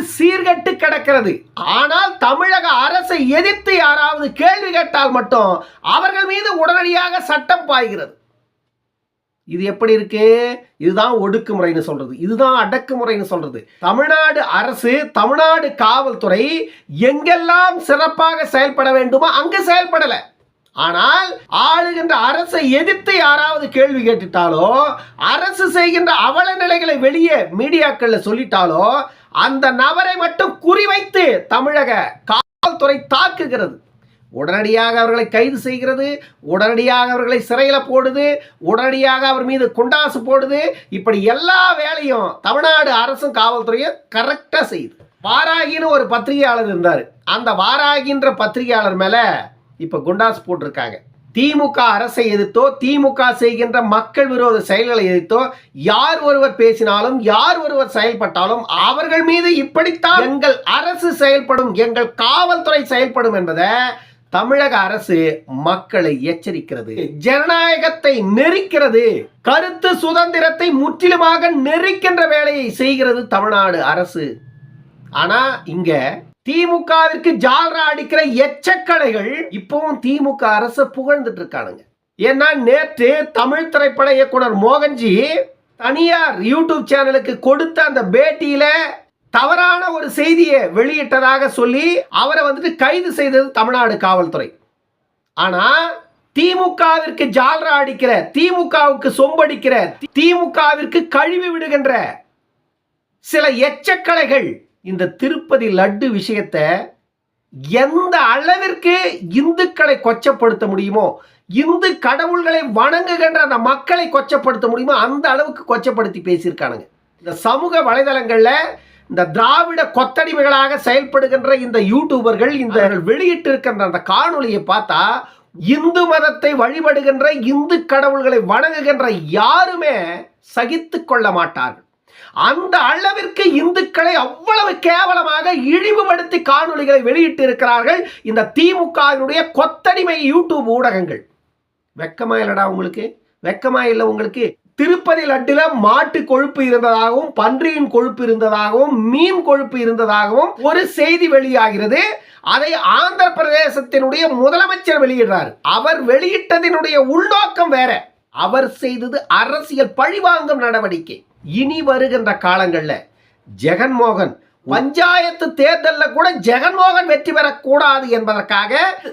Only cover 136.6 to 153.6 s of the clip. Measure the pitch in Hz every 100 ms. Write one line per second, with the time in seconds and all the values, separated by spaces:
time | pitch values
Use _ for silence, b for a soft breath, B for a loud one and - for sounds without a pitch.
136.6 | 320 294 277 277 240 320 320 - 262 233
137.6 | 247 240 233 349 349 B 214 220 - -
138.6 | 339 370 339 320 285 277 262 320 320 -
139.6 | 311 - - 370 349 320 277 320 339 302
140.6 | 226 240 247 190 170 113 - _ _ _
141.6 | _ _ _ 143 160 - 233 226 208 196
142.6 | 196 190 180 - 226 - _ _ 170 214
143.6 | 262 254 240 226 226 214 214 240 214 -
144.6 | _ - 311 349 339 320 302 262 254 285
145.6 | 320 269 208 254 320 320 - 262 277 277
146.6 | 262 240 233 220 226 254 311 - 220 262
147.6 | 330 302 269 233 247 208 233 220 220 208
148.6 | 214 233 285 240 220 269 359 370 302 277
149.6 | 269 254 233 226 220 208 202 233 359 -
150.6 | 277 339 359 - 311 339 339 269 262 247
151.6 | 220 202 214 285 427 - B B - 240
152.6 | 302 320 185 226 359 370 359 330 302 302